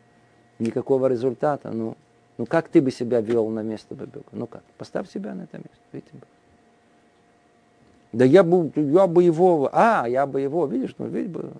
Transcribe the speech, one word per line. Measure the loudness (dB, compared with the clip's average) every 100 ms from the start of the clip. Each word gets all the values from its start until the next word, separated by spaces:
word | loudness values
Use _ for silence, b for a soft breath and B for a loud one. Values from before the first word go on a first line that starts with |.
| _ b b b _ -8
Никакого | -4 -4 0 0 2
результата. | 0 -2 -2 -4 -4 -6
Ну, | -8 -8 -10 _ _ _ -12
ну | -4
как | -2 2
ты | 2
бы | 2
себя | -2 -2 0
вёл | 2 0 0
на | -2
место | -6 -8 -12 -16
бы | -14
Бога? | -16 -16
Ну | -12 -12
как? | -14 _ -20
Поставь | -10 -10 -8
себя | -10 -10
на | -12
это | -14 -16
место. | -20 _ _
Видите? | -18 -18 -20 -20 _ _ _ _ _ _ _ _ _ _ _ _ _ _ _ _ _ _
Да | 2 6
я | 6
бы, | 6 4 0 -2
я | 2 4 4
бы | 4
его, | 4 4 4 4 2
а, | 2 2 2 0
я | -2 -2
бы | -2
его, | -4 -2 -2
видишь, | -2 -6 -8
ну, | -8
видишь | -6 -8
бы, | -8 -12 -14